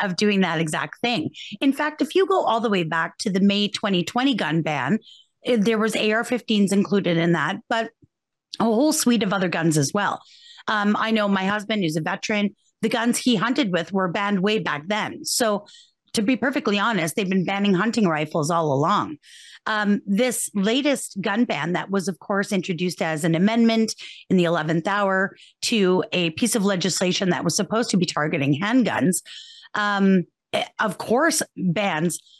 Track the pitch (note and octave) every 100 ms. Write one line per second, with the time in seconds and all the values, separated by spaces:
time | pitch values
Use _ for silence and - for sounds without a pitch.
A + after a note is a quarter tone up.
0 | F3+ E3+ G#3 G3 F3+ D#3+ E3 D#3 D3 -
1 | A#3+ A#3 - - - G#3 C#4 C#4 D4+ D4+
2 | D4 F4+ F#4+ F#4+ - A3+ A3 G3 E3 E3
3 | E3 - A3 F#3+ G3+ G3+ G3+ - G#3 F3+
4 | E3+ A#3+ C4+ G#3+ E3 D#3+ D#3 C#3+ B2+ A3
5 | - - _ _ - A#3+ G3+ A3 A3 G#3+
6 | G#3+ A3 A3+ A#3+ - G#3+ G3 G3 F3+ G3
7 | F3 E3 E3+ E3+ D3 G3 - A3+ A3+ _
8 | _ _ _ _ _ - A#3 A3 D4+ D#4
9 | B3 A#3 G#3 G3+ F#3 E3+ E3 D3+ C3 G3+
10 | F#3+ - - - - - - G#3+ G3+ G#3+
11 | A3 A3 G#3 G3 F#3+ G#3 G#3 A3 E3+ D#3+
12 | D#3+ F#3+ - G#3 G3+ - _ - G#3+ A#3
13 | A#3 A#3 B3+ A3 A3+ C4 A#3 E3+ E3+ G3
14 | F#3 G#3 G3+ G3+ G3 G#3+ E3+ D3 D#3+ G#3
15 | E3+ - - - A3+ G3+ - - - _
16 | _ - G3+ C4 C4+ C#4 - G3+ G#3+ G#3
17 | E3 - F#3 F#3+ E3+ G3 G3+ F3+ A3 A3+
18 | F#3+ D3+ D#3 F3 C#3+ E3+ D#3 C3+ D#3+ G3
19 | G2+ - - - - - - G#3+ G#3 G3+
20 | - G3 B3+ - - G3+ G3 B3+ C#4+ C4+
21 | - G3 F#3+ G#3 A#3+ D3+ D3+ F3 E3 G3
22 | D#3+ E3+ - G3 G3+ G3 F3 E3 F3+ -
23 | E3+ D#3+ E3 E3 G3+ A#3 A3+ A3+ A3 -
24 | - - - F#3 E3+ E3+ D#3 E3 F3+ G3+
25 | G3 F#3+ F#3+ - - - - A3+ F#3 F#3
26 | - F3+ E3+ D#3+ A#3 A#3 G3 F#3+ F#3 -
27 | F3+ F#3 G3 C#3+ - - G3 A3 A#3 G3
28 | F3 - D3+ E3+ C#3 C#3 G3+ B3+ F#3+ A2
29 | C#3 F3+ - - - - - - G#3 G3+
30 | G3 F#3+ E3 _ - - - - A3 E3
31 | - A#3 E4 - - - F#3 E3 G3+ D#3
32 | E3+ - -